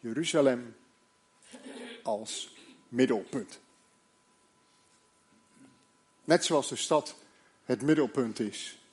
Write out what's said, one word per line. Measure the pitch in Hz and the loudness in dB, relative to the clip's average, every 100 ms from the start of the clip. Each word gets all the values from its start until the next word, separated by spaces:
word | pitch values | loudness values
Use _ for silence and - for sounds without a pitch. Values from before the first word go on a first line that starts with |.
Jeruzalem | 120 113 165 165 139 123 120 113 _ _ _ _ _ _ - - - - - - | -6 -4 0 4 4 4 -4 -16 _ _ _ _ _ _ -20 -20 -18 -16 -14 -12
als | - 107 110 - - - - - _ | -6 -6 -6 -10 -12 -16 -20 -20 _
middelpunt. | 120 127 113 - 131 101 - _ _ _ _ _ _ _ _ _ _ _ _ _ _ _ _ _ _ _ _ - _ _ _ _ _ | 2 4 2 -2 -8 -8 -16 _ _ _ _ _ _ _ _ _ _ _ _ _ _ _ _ _ _ _ _ -20 _ _ _ _ _
Net | - 165 | 2 2
zoals | - 156 131 | 4 0 0
de | 127 | -6
stad | - 156 - - - _ _ _ | 0 0 0 -16 -20 _ _ _
het | - 123 | -4 -2
middelpunt | 135 156 131 - 120 107 | 2 4 4 0 -2 -2
is | 107 - - - _ | -4 -4 -12 -16 _